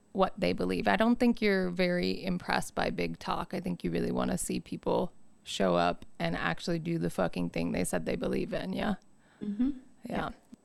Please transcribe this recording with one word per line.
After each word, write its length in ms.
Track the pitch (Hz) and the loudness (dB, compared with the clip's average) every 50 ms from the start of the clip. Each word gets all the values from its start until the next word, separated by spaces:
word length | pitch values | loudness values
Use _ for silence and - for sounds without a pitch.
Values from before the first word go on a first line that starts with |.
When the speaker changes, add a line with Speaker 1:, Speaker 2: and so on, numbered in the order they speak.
| _ _ - | _ _ 0
Speaker 1:
what 200 | 202 190 - - - | 2 2 2 2 0
they 160 | 185 - 185 | 0 0 2
believe. 340 | - 175 180 - - - 208 | 2 0 0 0 2 2 2
I 80 | 196 | 4
don't 240 | 196 220 233 240 240 | 4 6 4 4 6
think 220 | 247 240 220 - | 4 4 4 4
you're 280 | 220 208 196 190 185 180 | 2 2 4 2 2 0
very 520 | 175 175 185 175 180 180 180 190 190 - - | 0 2 2 2 2 2 2 0 0 -2 -2
impressed 500 | 190 180 175 - - - - - - - | -2 -2 -2 -2 0 0 0 0 -2 -2
by 160 | - - - | -2 0 0
big 300 | - - 175 165 165 - | 0 0 -2 -2 -4 -6
talk. 340 | - - 160 - 160 - - | -4 -4 -4 -4 -4 -4 -6
I 60 | 190 | -4
think 240 | 180 185 175 165 - | -4 -4 -4 -2 -2
you 80 | 175 | -2
really 200 | 165 170 170 - - | 0 0 0 0 0
wanna 240 | - - - - 175 | 0 0 0 0 -2
see 240 | - - - - | -2 -4 -4 -6
people 500 | - - - - - - - 117 - - - - - - - - _ | -6 -6 -10 -6 -2 0 2 2 0 0 -4 -10 -18 -20 -20 -20 _
show 320 | - - - 98 92 87 | -8 -2 2 2 4 4
up 300 | 87 85 87 87 - - - - - | 6 4 4 2 -2 -6 -14 -6 -4
and 180 | 170 - 85 - | -2 -2 -2 0
actually 420 | - 170 - - - - 170 170 | 0 -2 -2 -2 -2 -2 -2 -2
do 180 | 156 170 170 165 | -2 -2 -2 0
the 120 | 170 170 | -2 -2
fucking 400 | - - 185 170 - 180 170 170 | 0 0 0 0 0 -2 -4 -2
thing 240 | - 170 - - - | -2 -2 -2 0 0
they 100 | - - | 0 0
said 220 | - - 87 - | 0 -2 -2 -2
they 100 | - - | -2 -4
believe 380 | 175 - - 190 190 - - - | -2 -2 -2 -2 -2 -2 -2 -4
in, 180 | - - 185 | -4 -4 -4
yeah? 220 | 190 190 202 214 196 - - - - - _ _ _ _ 208 | -4 -2 -2 -2 -2 -4 -6 -14 -20 -20 _ _ _ _ -8
Speaker 2:
Mm-hmm. 280 | 208 202 208 247 269 - - - - - - - - | -6 -2 0 0 0 0 -4 -10 -18 -20 -16 -10 -6
Speaker 1:
Yeah. 180 | - - 156 | -6 -4 -4
Speaker 2:
Yep. 100 | - - - _ _ - - _ | -6 -8 -12 _ _ -20 -20 _